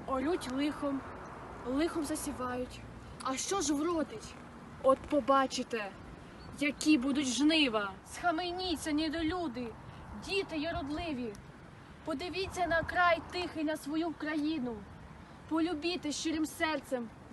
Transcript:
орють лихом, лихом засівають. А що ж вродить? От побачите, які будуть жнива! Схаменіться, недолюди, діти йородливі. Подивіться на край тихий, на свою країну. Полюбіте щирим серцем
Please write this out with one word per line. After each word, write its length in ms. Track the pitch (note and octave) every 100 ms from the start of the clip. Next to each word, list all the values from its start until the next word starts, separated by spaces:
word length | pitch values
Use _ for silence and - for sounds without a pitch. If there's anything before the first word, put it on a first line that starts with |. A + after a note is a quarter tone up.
| -
орють 460 | C4 C#4 F#4 B3+
лихом, 480 | C4 D4 - C#4+ C4+ - - - - - - A#3+
лихом 380 | C4+ E4 E4+
засівають. 760 | C#4+ D#4 D4+ A#3 B3 B3 B3 - - - - -
А 140 | C4 C4
що 240 | - G4
ж 140 | D4
вродить? 600 | C#4+ E4 E4 C4+ A3 - - - - - -
От 160 | C4 C4+
побачите, 920 | - D4 A3+ C4+ C4 - B3 A3+ G3 - - - - - - -
які 400 | F#3+ - D4+ D4+
будуть 280 | C4+ C#4 C4
жнива! 640 | A3+ D4+ D#4+ C4+ G#3+ G3 F#3+ -
Схаменіться, 800 | - F4 E4 F4+ F4+ F#4 D4 D#4+
недолюди, 760 | D4 D#4+ E4 D#4 F4+ D#4+ A#3 A#3 - - - - G#3 -
діти 320 | G4 - D#4+
йородливі. 760 | D#4+ E4+ C#4+ D#4 E4+ B3 A#3 G3+ - - - - - -
Подивіться 600 | - C#4 F4+ F4 F#4 F#4 E4+
на 160 | E4
край 400 | D#4 E4+ F4 E4 -
тихий, 320 | F4+ F4 D#4+
на 120 | D4+ D#4
свою 340 | C#4 D#4 E4+ -
країну. 580 | D4+ D#4 D4 D#4+ A#3+ G#3+ F#3 - - - - - -
Полюбіте 640 | D#4+ E4 D4+ E4+ F4+ D4
щирим 340 | C4+ D#4+ D#4+ D#4
серцем 640 | - D#4+ C#4+ - B3 A3+ - -